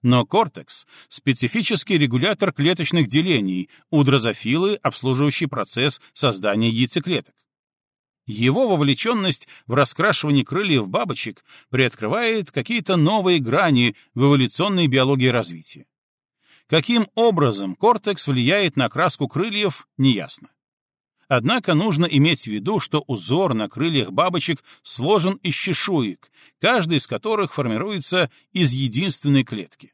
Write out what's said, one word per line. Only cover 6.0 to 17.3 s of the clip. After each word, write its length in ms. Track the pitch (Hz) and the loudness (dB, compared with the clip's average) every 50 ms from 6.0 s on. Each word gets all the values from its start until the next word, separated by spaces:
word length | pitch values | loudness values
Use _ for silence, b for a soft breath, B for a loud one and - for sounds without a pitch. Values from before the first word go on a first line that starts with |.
| b b b | b b b
создания 560 | - - 135 110 95 92 104 101 107 113 117 | -2 -2 -2 0 0 -2 -2 0 2 0 0
яйцеклеток. 640 | 113 113 123 127 - 180 143 180 180 127 - _ _ _ _ _ _ _ _ _ _ _ _ _ _ _ _ _ _ _ _ | 2 0 0 0 0 -4 -4 -2 -4 -4 -6 _ _ _ _ _ _ _ _ _ _ _ _ _ _ _ _ _ _ _ _
Его 420 | - 107 104 117 127 139 214 269 240 | -14 -6 0 0 2 2 2 2 2
вовлечённость 800 | 196 160 147 139 139 - - 220 240 226 190 185 147 - - B B B B | 2 2 2 0 0 0 -2 -2 -2 -2 -2 -2 -4 -4 -8 B B B B
в 80 | - 117 | -4 0
раскрашивание 720 | 135 143 - - - 165 214 175 - - 151 143 139 127 | 0 0 0 0 -2 0 0 0 0 0 2 2 2 0
крыльев 440 | - - 175 208 196 160 131 107 92 | 0 -2 -4 0 0 0 0 0 0
бабочек 560 | 92 202 233 190 131 - - 113 101 _ _ b b b b b | -2 -2 -2 -2 -6 -8 -8 -10 -12 _ _ b b b b b
приоткрывает 800 | - 127 131 123 - - - 107 139 220 240 226 226 220 185 - | -2 0 0 0 -2 -4 -4 -2 -2 0 0 0 -2 -2 -4 -4
какие-то 460 | _ 143 123 - 233 233 165 - 190 | _ -8 -4 -2 -4 -4 -2 0 2
новые 420 | 175 151 160 208 220 185 185 180 165 | 2 4 4 2 2 2 2 2 2
грани 580 | 135 113 113 160 202 170 143 120 120 120 104 b b b b | 2 0 0 2 2 4 4 4 4 2 0 b b b b
в 100 | 117 127 | 2 4
эволюционной 640 | 139 147 139 131 113 - - 165 208 196 185 170 | 4 6 4 4 0 0 -2 -2 0 2 2 2
биологии 420 | 147 123 135 127 131 139 131 127 127 | 2 4 2 2 2 2 2 2 2
развития. 580 | 120 120 107 85 85 82 78 - - - - _ _ _ _ _ _ _ _ _ _ _ b b b b b b - | 2 0 -2 -4 -8 -14 -14 -16 -16 -16 -18 _ _ _ _ _ _ _ _ _ _ _ b b b b b b 0
Каким 360 | 160 - - 240 233 214 - _ | 0 0 2 0 0 0 0 _
образом 600 | - 226 233 | 2 2 4